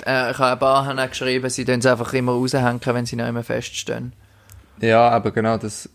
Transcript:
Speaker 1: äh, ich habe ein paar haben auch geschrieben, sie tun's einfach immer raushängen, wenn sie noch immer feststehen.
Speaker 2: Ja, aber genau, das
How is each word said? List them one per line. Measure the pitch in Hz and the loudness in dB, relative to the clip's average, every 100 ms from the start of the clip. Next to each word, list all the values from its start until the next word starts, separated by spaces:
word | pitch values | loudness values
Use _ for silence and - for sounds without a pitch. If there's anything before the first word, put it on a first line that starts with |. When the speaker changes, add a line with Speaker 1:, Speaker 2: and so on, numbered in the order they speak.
| - | -2
Speaker 1:
äh, | 131 123 | -2 -2
ich | - | 0
habe | 127 | 0
ein | 123 | 2
paar | 135 135 139 | 2 2 2
haben | 135 | -4
auch | 131 | -4
geschrieben, | - 131 127 127 | -2 -2 0 -2
sie | 127 | -4
tun's | 123 123 127 | 0 2 4
einfach | 120 117 | 2 0
immer | 131 123 | -2 0
raushängen, | 123 127 139 123 120 | 0 0 2 0 0
wenn | - 120 120 | -2 -2 -4
sie | 117 | -6
noch | 120 | -4
immer | 120 | -6
feststehen. | 117 120 - - - 117 123 - _ _ _ - _ - | -4 -6 -4 -10 -8 -8 -8 -14 _ _ _ -20 _ -2
Speaker 2:
Ja, | 113 113 120 | 4 6 6
aber | 117 107 | 4 0
genau, | 113 110 113 | 0 0 -2
das | 107 - - | -4 -10 -16